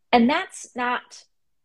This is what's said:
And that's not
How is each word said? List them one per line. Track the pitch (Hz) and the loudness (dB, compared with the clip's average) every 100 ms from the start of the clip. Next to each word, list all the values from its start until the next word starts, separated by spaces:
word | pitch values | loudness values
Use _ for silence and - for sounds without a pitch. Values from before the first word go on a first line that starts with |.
| - | 0
And | 240 233 | 2 4
that's | 320 381 - - 240 | 0 -6 -14 -16 -8
not | 247 247 - - _ _ _ _ | -6 -6 -8 -20 _ _ _ _